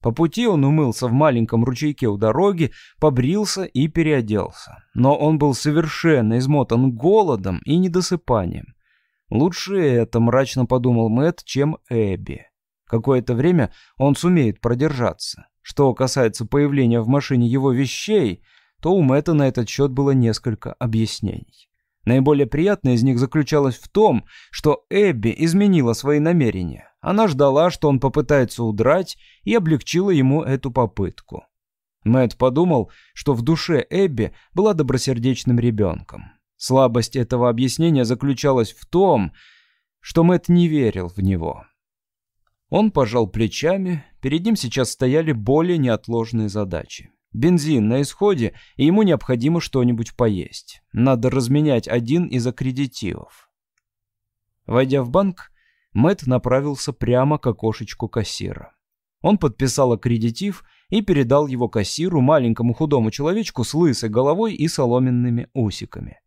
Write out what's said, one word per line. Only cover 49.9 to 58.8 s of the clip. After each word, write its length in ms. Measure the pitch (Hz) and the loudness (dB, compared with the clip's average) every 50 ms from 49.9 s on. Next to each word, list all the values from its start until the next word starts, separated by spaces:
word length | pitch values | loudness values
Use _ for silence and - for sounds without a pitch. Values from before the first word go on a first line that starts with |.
| 123 110 117 - - | 0 -2 -4 -8 -2
поесть. 680 | - 123 113 104 90 76 - - - - - - - _ _ - | 0 0 0 0 -2 -6 -10 -14 -20 -20 -20 -20 -20 _ _ -2
Надо 360 | - 120 135 131 117 113 127 | 0 2 2 2 2 0 0
разменять 580 | 123 135 123 117 135 147 151 151 135 117 - | 0 0 0 0 0 2 2 2 0 0 -2
один 400 | - - 123 117 113 143 175 175 | -2 -4 -4 -2 0 -2 -2 -2
из 200 | - - 127 117 | -2 -4 -4 -4
аккредитивов. 1040 | 123 123 - 127 131 127 127 143 127 _ - - 92 - - - - _ _ _ _ _ _ _ _ _ _ _ _ _ _ _ _ _ _ _ _ _ _ _ _ _ _ _ | -4 -6 -4 -6 -6 -4 -4 -6 -6 _ -10 -8 -8 -8 -10 -14 -18 _ _ _ _ _ _ _ _ _ _ _ _ _ _ _ _ _ _ _ _ _ _ _ _ _ _ _
Войдя 380 | - - 120 135 131 131 139 127 | -2 0 0 0 2 0 -2 -2
в 80 | 120 | 0
банк, 400 | 127 185 196 196 180 - - - _ _ _ _ _ _ _ _ _ | 0 0 0 0 -4 -8 -18 -20 _ _ _ _ _ _ _ _ _
Мэтт 340 | - 117 - 101 - - | 2 2 2 2 0 0
направился 680 | 127 127 123 - 123 123 131 139 147 143 131 - - 131 | 0 0 0 0 0 -2 0 0 -2 -6 -6 -8 -10 -8
прямо 440 | _ - 113 120 123 131 143 151 147 | _ -2 0 0 2 2 0 0 -2
к 80 | - | -2
окошечку 600 | 127 110 - - 110 107 - 113 - - - - 107 | -4 -4 -2 -4 -4 -4 -4 -10 -14 -10 -10 -10 -6
кассира. 640 | - 120 107 - - - 101 92 92 - - - _ _ | -6 -6 -6 -6 -8 -10 -10 -10 -12 -12 -16 -20 _ _